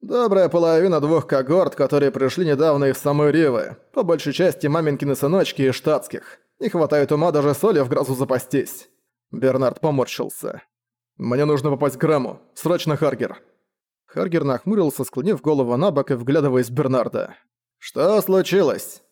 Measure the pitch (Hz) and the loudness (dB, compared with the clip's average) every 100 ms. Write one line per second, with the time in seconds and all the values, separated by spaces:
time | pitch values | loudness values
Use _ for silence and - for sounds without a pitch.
0 | - 240 233 196 180 170 165 160 190 160 | -4 -2 2 2 2 2 4 4 4 2
1 | 143 160 - 139 127 170 165 - 139 147 | 2 0 2 -2 2 0 0 0 0 2
2 | 139 123 131 127 175 139 160 143 139 127 | 0 0 -2 -2 -2 2 2 2 0 0
3 | 143 147 147 147 156 120 - - _ - | -2 2 2 4 2 2 -4 -10 _ -4
4 | - 165 147 131 180 - 147 156 160 143 | 0 0 -2 0 0 2 -2 0 0 -2
5 | 143 135 151 190 165 - 135 123 - 147 | -2 -2 0 0 0 0 0 0 0 -2
6 | - - - - _ _ 240 175 151 151 | -2 -14 -14 -20 _ _ -4 0 0 2
7 | 139 151 170 147 143 139 208 180 127 135 | 2 2 2 2 2 2 2 2 2 0
8 | 131 131 139 127 - 139 - - - _ | -2 -2 -2 -2 -2 -4 -4 -10 -20 _
9 | _ _ _ - 131 127 127 123 160 143 | _ _ _ -4 -2 0 -2 -2 -2 0
10 | 120 - 117 - - - - _ _ _ | -2 -4 -8 -8 -10 -12 -18 _ _ _
11 | _ _ 117 123 147 147 147 135 143 135 | _ _ -4 -2 0 0 0 0 -2 0
12 | 160 151 123 - _ - 156 175 156 147 | 0 0 -2 -10 _ -8 -2 -2 0 0
13 | 151 127 117 - _ _ _ _ _ _ | -2 -2 -6 -8 _ _ _ _ _ _
14 | _ - 185 165 143 127 - 147 165 - | _ -6 -2 0 0 -2 -2 0 0 -2
15 | 131 - 147 190 - 151 123 120 190 143 | -8 -4 -2 -2 0 0 2 2 2 0
16 | 135 131 120 151 143 127 123 123 139 131 | -2 -2 0 0 2 2 0 -2 0 0
17 | 117 113 - - _ _ _ _ - - | -2 -4 -8 -12 _ _ _ _ -14 -2
18 | 160 214 180 185 175 185 160 95 - - | 2 2 2 2 2 2 2 0 -8 -18
19 | _ | _